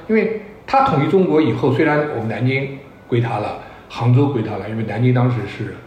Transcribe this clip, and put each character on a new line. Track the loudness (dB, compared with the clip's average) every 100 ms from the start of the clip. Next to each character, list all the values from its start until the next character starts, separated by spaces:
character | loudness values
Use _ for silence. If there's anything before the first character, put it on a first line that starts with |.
| -2
因 |
为 | 0 0 -4 -10 -18 0
他 | 2
统 | 4 2 2
一 |
中 | 4
国 | 4 4
以 | 2
后， | 2 0
虽 | 2
然 | 2 2 0 -4
我 |
们 | -6
南 | -2
京 | 0 0 -4 -10 -18 -18 -4
归 | -2
他 | 0 -2
了， | -6 -8 -16 -20 -14
杭 | -2 2
州 | 4 4
归 | 0
他 | -4 -6
了， | -6
因 | -6
为 |
南 | -4 0
京 | 2
当 | 2 2
时 | 0 -6
是 | -8 -10 -12